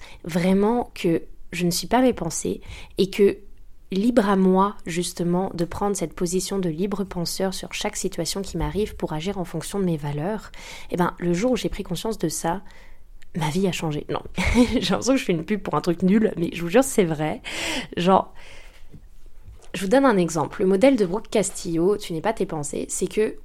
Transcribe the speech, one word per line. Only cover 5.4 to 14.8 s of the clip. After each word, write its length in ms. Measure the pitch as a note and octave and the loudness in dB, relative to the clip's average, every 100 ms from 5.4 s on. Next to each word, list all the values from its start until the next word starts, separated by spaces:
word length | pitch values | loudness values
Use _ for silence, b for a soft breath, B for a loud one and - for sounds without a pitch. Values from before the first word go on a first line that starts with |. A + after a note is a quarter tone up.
| F#3+ | -2
de 100 | E3 | -4
prendre 320 | E3+ - G3+ G3+ | -4 -2 -2 -2
cette 180 | E3 | -4
position 460 | - F3 F#3 F#3 G3 | -4 -2 -2 -2 -2
de 80 | F3+ | -2
libre 380 | D#3 G3 G3 F#3+ | -2 -2 -2 -4
penseur 480 | F3+ E3+ - F#3+ | -4 -4 -2 -2
sur 200 | F#3 F3 | -4 -8
chaque 220 | - G#3 - | -6 -6 -4
situation 460 | F#3+ - E3 G3 | -6 -4 -4 -4
qui 160 | F#3+ E3+ | -6 -4
m'arrive 400 | D3+ E3+ G#3 - | -2 -2 -4 -4
pour 160 | E3+ | -4
agir 240 | D#3 F3+ G3 | -4 -4 -4
en 80 | E3+ | -6
fonction 340 | E3 - G3 | -6 -6 -2
de 60 | F#3 | 0
mes 120 | D#3 | 0
valeurs, 540 | D3 D3 E3+ G#3+ - - B B B | -2 -4 -2 -4 -8 -16 B B B
eh 60 | F3 | 0
ben, 160 | F3 - | 0 0
le 140 | F3 | 0
jour 180 | F3 B3+ | 2 2
où 40 | A3+ | 0
j'ai 140 | E3+ | -2
pris 140 | - | -4
conscience 340 | F#3+ E3+ A3+ G#3 | -6 -4 -4 -2
de 100 | D#3+ | -2
ça, 360 | - E3 F#3 - b b b b - - F3 | -2 -2 -4 -6 b b b b -14 -8 -4
ma 120 | D#3 | -2
vie 180 | F3+ G3 | 2 0
a 40 | |
changé. 340 | - E3 D3 - | 0 -2 -4 -4
Non, 120 | - - - | -6 -6 -2
<laughs> 200 | F#3+ A3+ A#3 | 2 6 4
j'ai 60 | |
l'impression 340 | A3+ | 4